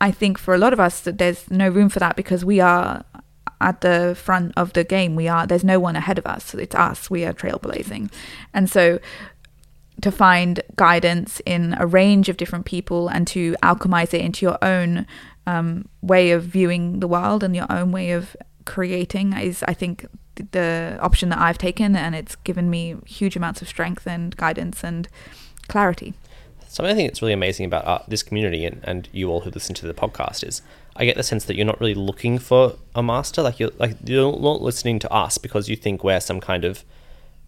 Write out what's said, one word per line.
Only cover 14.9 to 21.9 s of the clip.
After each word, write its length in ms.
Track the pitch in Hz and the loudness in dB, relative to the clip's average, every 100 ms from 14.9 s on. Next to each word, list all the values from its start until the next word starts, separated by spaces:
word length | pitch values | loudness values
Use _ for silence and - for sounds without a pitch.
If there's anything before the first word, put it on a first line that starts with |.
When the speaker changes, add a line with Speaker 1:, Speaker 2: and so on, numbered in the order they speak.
| 170 - - - - - | -2 -6 -12 -20 -12 -6
Speaker 1:
um, 400 | 170 165 170 - - | -2 -2 -6 -10 -4
way 320 | 185 185 175 | 4 6 6
of 100 | 170 | 4
viewing 560 | 175 185 175 175 175 185 | 2 2 2 0 -2 -2
the 80 | 180 | 0
world 380 | 175 202 208 | 0 2 0
and 100 | 190 | 0
your 160 | 180 - | -2 -2
own 220 | 180 180 | -2 0
way 180 | 185 180 | -2 -2
of 260 | 175 175 - - _ | -2 -4 -14 -20 _
creating 680 | - - 180 180 175 196 196 | -10 -4 -2 -2 -4 -2 -2
is, 280 | 190 180 180 - | -2 -4 -4 -4
I 60 | |
think, 320 | 170 175 185 - - - - 202 | -2 -4 -8 -12 -20 -20 -16 -6
the 480 | 185 170 165 165 - | -2 0 -2 -6 -4
option 280 | 175 - 175 | 0 2 2
that 80 | 165 | 2
I've 200 | 170 170 | 0 0
taken, 380 | 185 180 208 | -2 0 2